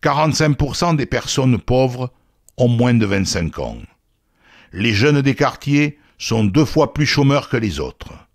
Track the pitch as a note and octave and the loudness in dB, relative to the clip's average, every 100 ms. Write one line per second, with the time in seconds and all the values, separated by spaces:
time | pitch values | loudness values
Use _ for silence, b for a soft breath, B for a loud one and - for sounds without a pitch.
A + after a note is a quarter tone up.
0 | D3+ C#3+ D#3 - D#3 C#3 C#3+ - F3 D#3+ | 0 0 0 0 0 0 -2 -2 -2 0
1 | C3 A#2 - - C3 A#2 - B2+ C3 B2 | -2 -4 -4 0 2 0 2 0 0 -2
2 | B2+ _ _ _ _ - B2 A#2 B2 A#2 | -10 _ _ _ _ 0 0 2 2 4
3 | G#2+ G2 F#2+ F2+ E2 C#2+ B1+ A1+ - _ | 2 0 -2 -2 -4 -6 -8 -8 -16 _
4 | _ _ _ b b b b F2+ A2+ G2+ | _ _ _ b b b b -4 -2 2
5 | C#3 D3 C3+ A#2 C#3 - - C#3+ D3 D3 | 4 4 2 0 -2 -2 -2 0 0 -4
6 | b b - A2+ G#2+ G#2 D#3 D#3 C#3+ - | b b -4 0 2 2 2 2 0 0
7 | D3 - C#3 C#3 - B2 A2 D2 C2 - | -2 2 2 2 -2 -4 -4 -6 -8 -10
8 | - - _ | -20 -20 _